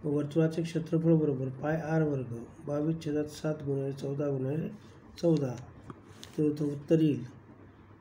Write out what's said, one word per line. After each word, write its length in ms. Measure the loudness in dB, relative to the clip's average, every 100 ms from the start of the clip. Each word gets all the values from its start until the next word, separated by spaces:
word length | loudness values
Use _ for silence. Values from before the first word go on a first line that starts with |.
मग 80 | 0
वर्तुळाचे 500 | -2 0 4 4 2
क्षेत्रफळ 540 | -2 -2 0 2 6 6
बरोबर 340 | 4 0 -4
पाय 260 | -4 -2 -2
आर 280 | 0 2
वर्ग, 320 | 2 0 -4 -8 -12 -12 -4
बावीस 380 | -2 0 -2 -2
छेदात 200 | -2 -4
सात 300 | -4 -4 -4 -2
गुणिले 260 | -2 -2
चौदा 380 | -4 -6 -2 -2
गुणिले 400 | -2 -2 -2 -4 -8 -18 -20 -20 0
चौदा. 340 | 2 4 2 -4 -12 -18 -18 -20 -20 -20 -12 0
तर 60 |
इथं 220 | 0 2 -2
उत्तर 340 | -4 2 4
येईल 240 | 6 2 -4 -14 -20 -20 -20 -20 -20 -20